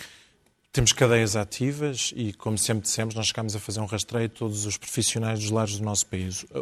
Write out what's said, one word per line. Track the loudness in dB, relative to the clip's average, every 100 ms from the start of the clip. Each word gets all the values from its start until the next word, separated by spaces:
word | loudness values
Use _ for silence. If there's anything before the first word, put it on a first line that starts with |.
| -20 -20 -20 _ _ _ _
Temos | 2 4
cadeias | 6 6 6 6
ativas | 2 -2 -2 -2 0 -2 -2 -4
e, | -2 -4
como | -4 -2 0
sempre | 2 0
dissemos, | 0 -2 -2
nós | -2 -2
chegamos | -2 -2 -4
a |
fazer | -4 -4
um | -2
rastreio | -2 -2 0 -2
de |
todos | -2 -4 -2 -4
os | -6
profissionais | -4 -2 0 0 0 -2
dos | 0
lares | 2 0 -2
do |
nosso | -2 -2 -2
país. | -2 -4 -6 -8 -8